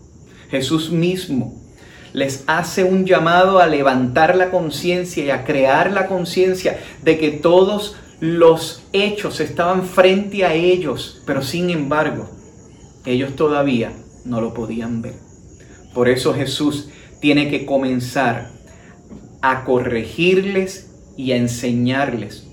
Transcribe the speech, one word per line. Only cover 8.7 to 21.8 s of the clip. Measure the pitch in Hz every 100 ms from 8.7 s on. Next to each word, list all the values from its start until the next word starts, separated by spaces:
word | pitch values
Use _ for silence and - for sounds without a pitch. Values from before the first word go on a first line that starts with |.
| - -
hechos | 196 208 208 156 -
estaban | 147 123 175 185
frente | 185 - 185 196 202 196
a | 180
ellos, | 160 180 185 151 117 - - -
pero | 139
sin | 135 170 175
embargo, | 165 139 151 147 113 104 - - - - - - -
ellos | 131 123 143 131
todavía | 151 147 139 120 107 - - -
no | 127 117
lo | 113
podían | 120 113 113 117 117
ver. | 117 - - - - - - - -
Por | 123 123
eso | 127 156
Jesús | 131 - - 147 - - - - -
tiene | 147 147 147
que | 143 -
comenzar | 139 131 127 - 143 123 113 - - - - - - - - - -
a | 131 123
corregirles | - 123 117 113 113 - 175 190 196 190 190 - - - - -
y | 127
a | 123
enseñarles | 120 - 123 120